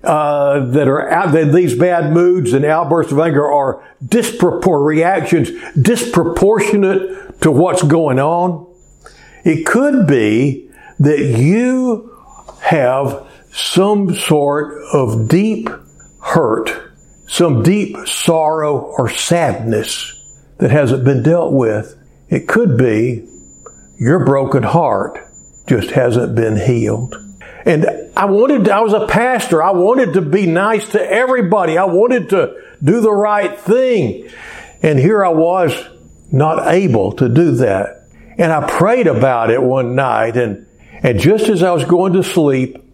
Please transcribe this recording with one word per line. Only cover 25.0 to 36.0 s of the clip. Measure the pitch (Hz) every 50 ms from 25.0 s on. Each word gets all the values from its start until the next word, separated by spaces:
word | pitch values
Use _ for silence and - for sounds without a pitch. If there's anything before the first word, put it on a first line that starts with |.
| 101 - - - - - _ - - - _ - -
just | - 139 110 95 -
hasn't | - 139 127 120 110 123 120 117 117
been | 113 113 110 110 104
healed. | - 127 123 117 113 104 - 113 123 - - - - - - - - - - - -
And | - 170 151 165 - - - - - -
I | - 196
wanted, | 202 190 208 233 277 294 254 190 214
I | 196 202
was | 226 220
a | 202 214 202
pastor. | - - 196 233 254 254 226 - - 175 156
I | 160 185
wanted | 196 175 180 202 240 269 254 190
to | 147 190
be | 170 147 147 202 202
nice | 170 160 175 196 214 226 208 - -
to | - 208
everybody. | 180 - 190 220 254 254 254 247 220 170 196 208 180 160 160 170
I | 190
wanted | 196 170 185 220 247 254 240 175 -
to | 190 185 147 - - - - - - _ 151
do | 139 202 240
the | 214 226
right | 208 202 190 208 208 208 202 175 - -
thing. | - 175 214 254 262 254 240 208 147 113 92 - - - - - - - - - - - - -
And | - 156 151 135
here | 127 175 220 208 196
I | 180
was | 165 156 160 170 180 190 175 151 - - - - - -